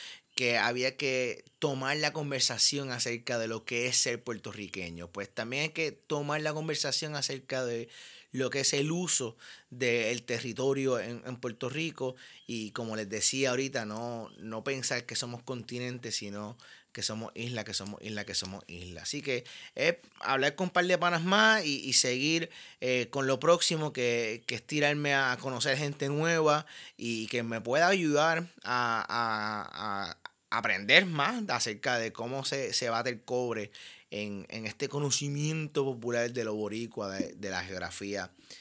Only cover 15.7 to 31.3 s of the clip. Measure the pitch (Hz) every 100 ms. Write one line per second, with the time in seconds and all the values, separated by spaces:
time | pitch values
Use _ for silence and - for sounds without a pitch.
15.7 | 123 123 123 120 - 101 101 104 117 -
16.7 | - _ - 104 107 110 - 120 117 104
17.7 | 98 98 104 107 104 98 98 95 95 -
18.7 | 87 90 85 - 147 131 123 - - -
19.7 | - 156 - - - - 135 143 147 180
20.7 | 180 180 175 175 170 175 202 220 220 151
21.7 | 139 131 123 127 127 147 165 160 - -
22.7 | - 127 127 120 139 135 127 156 175 -
23.7 | 160 151 131 123 120 113 117 - 117 -
24.7 | 151 147 147 147 139 131 123 131 123 139
25.7 | 135 147 147 139 147 165 165 156 151 -
26.7 | - - - 117 113 107 120 113 117 117
27.7 | 139 175 196 156 143 160 165 175 - 107
28.7 | 123 120 113 - 117 113 107 107 107 -
29.7 | - 104 101 92 - - _ - 113 113
30.7 | 95 104 160 190 151 156